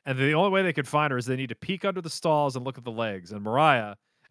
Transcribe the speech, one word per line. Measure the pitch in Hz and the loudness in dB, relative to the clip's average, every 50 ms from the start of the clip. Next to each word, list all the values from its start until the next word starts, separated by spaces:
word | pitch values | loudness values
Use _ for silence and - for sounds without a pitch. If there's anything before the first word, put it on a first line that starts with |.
| - | -6
and | 143 131 131 | -4 -2 0
the | 135 143 151 | 2 2 4
only | 160 190 202 | 4 4 4
way | 190 190 190 | 4 2 2
they | 180 151 | 2 0
could | 151 135 | -2 -4
find | - - 151 151 147 | 0 0 2 2 2
her | 131 | 0
is | 123 117 | -2 -2
they | 123 127 | -2 -4
need | 127 135 117 | -4 -4 -8
to | 113 | -8
peek | - - - 196 180 - | -10 -6 -6 -6 -2 -2
under | 196 185 185 | -4 -4 -4
the | 165 160 | -6 -8
stalls | - - - 165 156 147 147 139 127 | -8 -2 0 2 2 4 2 0 -2
and | 131 123 | -4 -8
look | 135 127 - | -8 -10 -10
at | - | -10
the | 120 | -8
legs. | 110 113 117 110 98 95 87 85 | -4 -4 -2 -2 -4 -6 -10 -10
And | 107 104 101 | -10 -6 -4
Mariah, | 107 113 135 156 156 139 120 107 104 101 _ _ _ _ _ _ - | 0 2 4 6 6 6 4 2 -4 -10 _ _ _ _ _ _ -14